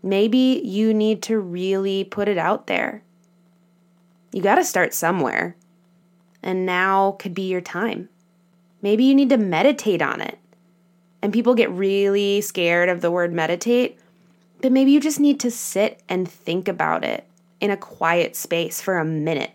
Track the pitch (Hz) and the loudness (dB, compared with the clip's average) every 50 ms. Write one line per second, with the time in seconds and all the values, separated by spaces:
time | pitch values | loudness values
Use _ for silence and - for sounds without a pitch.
0 | - 190 196 196 202 220 208 254 254 262 262 - - 208 185 202 220 220 220 214 | -2 0 0 2 2 2 4 4 4 2 2 0 -2 -4 -2 0 0 2 2 2
1 | 214 214 220 214 - - 226 220 196 180 175 180 180 190 190 190 196 196 190 196 | 2 0 0 -2 -2 -4 -2 -2 -2 -4 -6 -6 -2 -2 -2 -2 -2 -2 -2 -2
2 | 190 190 - - 202 208 208 175 160 170 202 - - - 196 180 - - - 214 | -4 -6 -4 -4 -2 -2 0 0 0 0 -2 -2 -2 -4 -2 -2 -2 -2 -6 -10
3 | _ _ _ _ _ _ _ _ _ _ _ _ _ _ _ _ _ _ _ _ | _ _ _ _ _ _ _ _ _ _ _ _ _ _ _ _ _ _ _ _
4 | _ _ _ _ _ _ - - 180 196 214 349 349 - - 190 175 - - - | _ _ _ _ _ _ -8 -2 0 2 4 4 2 2 0 0 0 0 -2 -2
5 | - 165 185 185 147 123 - - - 175 175 _ _ _ _ _ _ _ _ _ | -2 -2 0 0 0 -2 0 -2 -4 -4 -6 _ _ _ _ _ _ _ _ _
6 | _ _ _ _ _ _ _ _ - 185 185 185 185 185 180 180 185 190 196 196 | _ _ _ _ _ _ _ _ -8 -4 -4 -2 -2 -2 0 0 2 2 4 4
7 | 196 196 196 196 - 196 175 175 190 185 185 180 180 - - 175 202 233 - - | 2 2 0 -4 -10 -8 -6 -6 -4 -4 -4 -4 -6 -6 -6 -4 -4 -4 -4 -6
8 | 180 - _ _ _ _ _ _ _ _ _ _ _ _ _ _ - 202 208 214 | -10 -14 _ _ _ _ _ _ _ _ _ _ _ _ _ _ 0 0 2 4
9 | 254 262 277 269 285 254 277 247 214 190 175 160 196 269 294 - - 214 196 165 | 6 6 6 6 6 4 4 2 2 2 0 4 4 4 2 2 0 -2 0 0
10 | 147 - - - - - - - _ _ _ _ _ _ _ _ _ _ _ _ | 0 -2 -2 -4 -8 -10 -10 -14 _ _ _ _ _ _ _ _ _ _ _ _
11 | _ _ _ _ - 208 196 226 233 233 254 226 233 - 180 180 196 196 196 196 | _ _ _ _ -6 -2 -2 0 2 2 4 4 2 0 0 -2 -2 0 0 2
12 | 202 196 196 202 202 202 202 202 208 - - - 175 170 170 175 175 180 180 175 | 2 2 2 2 0 0 0 0 -2 -4 -4 -2 0 0 2 2 2 2 0 0
13 | 175 170 170 180 175 175 170 165 160 160 170 175 - 226 240 247 247 - - _ | -2 -2 0 0 -2 -2 -2 -2 -2 -2 -2 -4 0 0 2 2 2 0 -4 _
14 | _ _ _ _ _ _ _ _ _ _ _ _ - 262 254 262 269 269 277 294 | _ _ _ _ _ _ _ _ _ _ _ _ 0 2 4 4 6 6 6 4
15 | 277 311 294 - 285 294 285 285 - 247 233 - - - - 190 208 220 - _ | 4 2 0 2 4 2 2 2 0 -4 -4 -4 -10 -6 -2 0 0 0 -2 _
16 | _ - 190 180 180 170 - _ _ - 165 180 180 190 180 175 165 - - 85 | _ -6 -4 -4 -4 -4 -8 _ _ -4 -4 -4 -2 -4 -4 -2 0 0 0 0
17 | - 64 55 - - _ _ _ _ _ _ _ - 202 202 392 - - - - | -2 -4 -6 -6 -8 _ _ _ _ _ _ _ -2 -2 -2 -2 -6 -16 -10 -2
18 | - 165 170 175 165 - - - - - 175 170 170 - - - - - 190 175 | 0 0 2 2 0 -2 -4 -10 -8 -4 -4 -2 -2 -4 -6 -8 -4 -2 -2 0
19 | 160 160 160 156 151 156 165 143 - - _ | 0 -2 -2 -2 -2 -2 -2 -2 -4 -6 _